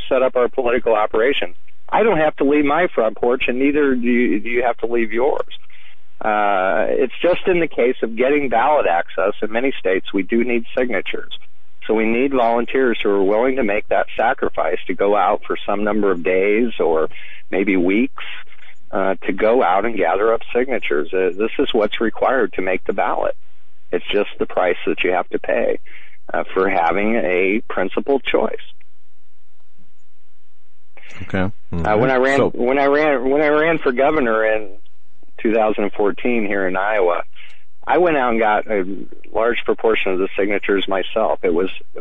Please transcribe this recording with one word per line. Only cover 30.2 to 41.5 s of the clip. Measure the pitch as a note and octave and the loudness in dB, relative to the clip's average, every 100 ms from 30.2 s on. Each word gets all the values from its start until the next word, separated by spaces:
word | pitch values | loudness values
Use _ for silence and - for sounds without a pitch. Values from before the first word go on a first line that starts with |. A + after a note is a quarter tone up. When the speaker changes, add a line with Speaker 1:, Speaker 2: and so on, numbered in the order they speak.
| - - - - - - - - - - | -4 -4 -4 -4 -4 -6 -6 -6 -6 -6
Speaker 2:
Okay. | F#2 G2 F#2+ - - | -2 0 0 0 -2
Speaker 3:
Mm-hmm. | F2 E2+ | 0 2
Speaker 1:
Uh, | G#2+ | 2
when | B2+ | 4
I | B2+ | 4
ran, | C3+ C#3 | 4 4
Speaker 3:
So | G#2 | 2
Speaker 1:
when | - B2 C#3 | 2 2 4
I | C#3 | 4
ran, | D3 D#3 C3+ C3 | 4 4 2 2
when | C#3+ | 2
I | D3+ | 4
ran | D3+ D#3+ D#3+ | 4 2 2
for | C#3+ | 0
governor | B2 C#3 D#3 A#2+ A2 | 2 2 4 2 2
in | A2 A2 G#2+ - - - - - - - | 2 2 0 -4 -6 -6 -6 -6 -6 -2
two | A2+ | 0
thousand | A2 G#2+ G#2+ G2+ - | 2 2 2 0 0
fourteen | G2+ - B2 A#2+ G#2 | 0 0 0 0 0
here | G2+ F#2 | 0 0
in | F#2 | 0
Iowa, | G2+ A2 F2 E2+ - - - - - - - | 0 2 2 0 -2 -6 -6 -6 -6 -6 0
I | C#3+ | 2
went | F3 D3 | 2 2
out | B2 | 2
and | A2+ | 2
got | A2 G#2 - | 2 2 0
a | G#2 F#2 G2 - - - | -2 -2 -4 -4 -6 -4
large | G#2 A#2 A#2 | 0 0 0
proportion | - G#2+ A2+ G#2+ G2 | -2 0 2 2 0
of | F#2 | 0
the | F#2+ - | 0 0
signatures | G2+ G2+ - G2 F#2 | 0 0 0 0 2
myself. | F#2+ - A2+ G2 D#2+ | -2 0 0 0 0
It | F#2 | 0